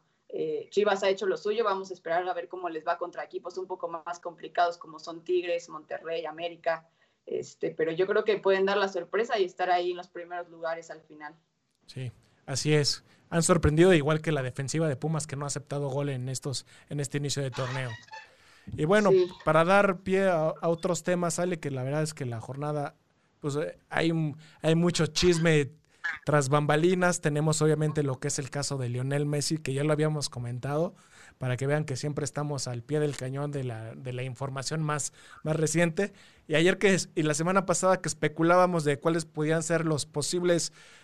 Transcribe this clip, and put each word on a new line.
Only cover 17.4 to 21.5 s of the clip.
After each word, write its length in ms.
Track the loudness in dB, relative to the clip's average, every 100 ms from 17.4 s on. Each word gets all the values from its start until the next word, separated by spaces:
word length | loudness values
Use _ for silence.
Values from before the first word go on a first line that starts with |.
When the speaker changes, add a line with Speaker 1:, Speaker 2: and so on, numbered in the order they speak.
Speaker 2:
de 80 | -4
torneo. 400 | -4 -6 -4 -6 -10 -16 -20 -20 _ _ -20 -14 -4
Y 80 | 2
bueno, 240 | 4 6
Speaker 1:
Sí. 180 | 4 4 -2 2
Speaker 2:
para 200 | 4 6
dar 320 | 6 4 0
pie 260 | 0 2 4
a, 220 | 2 0
a 200 | 0 -2
otros 320 | 0 0 -2
temas, 380 | 0 0 0 0
Ale, 200 | -2